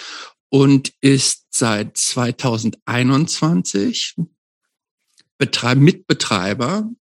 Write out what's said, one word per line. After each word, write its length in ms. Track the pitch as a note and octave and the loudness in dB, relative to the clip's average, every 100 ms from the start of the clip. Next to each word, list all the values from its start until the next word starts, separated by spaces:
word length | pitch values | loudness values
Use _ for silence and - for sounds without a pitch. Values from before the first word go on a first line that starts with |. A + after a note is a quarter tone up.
| - - - _ - | -18 -18 -18 _ 0
und 440 | C#3 C#3 C#3 C#3 - | 4 6 4 2 0
ist 440 | C#3 C3+ - - _ | 2 2 0 -4 _
seit 460 | - A#2+ G#2 - - | -2 0 0 -4 -4
zweitausendeinundzwanzig 2250 | - C3 A#2+ - C3 A2+ C#3 - - A#2+ B2 C3+ E3 - D#3 F3 F3+ G3 B3 A3+ - - E3 _ _ _ _ _ _ _ _ _ _ - | -4 -2 -2 -2 -2 -2 -4 -6 -6 -2 2 2 0 -2 0 0 -2 -2 -2 -4 -8 -8 -10 _ _ _ _ _ _ _ _ _ _ -6
Betrei-, 380 | C3+ - A#2+ C3+ | -6 -2 0 4
Mitbetreiber 1120 | D3 F#3+ - D#3+ - G#2 F#2 G#2 A#2+ G3+ G#3+ A#3 | 4 4 -2 -4 -2 -2 -2 -2 -4 -4 -6 -12